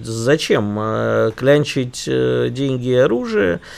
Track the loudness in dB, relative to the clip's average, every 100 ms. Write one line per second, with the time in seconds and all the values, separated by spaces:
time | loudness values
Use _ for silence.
0 | -8 -4 0 0 2 0 0 -2 -2 -2
1 | 0 0 0 0 2 4 2 -2 -4 -6
2 | -4 -2 0 0 -2 -2 -2 -2 0 4
3 | 4 2 0 0 0 0 -6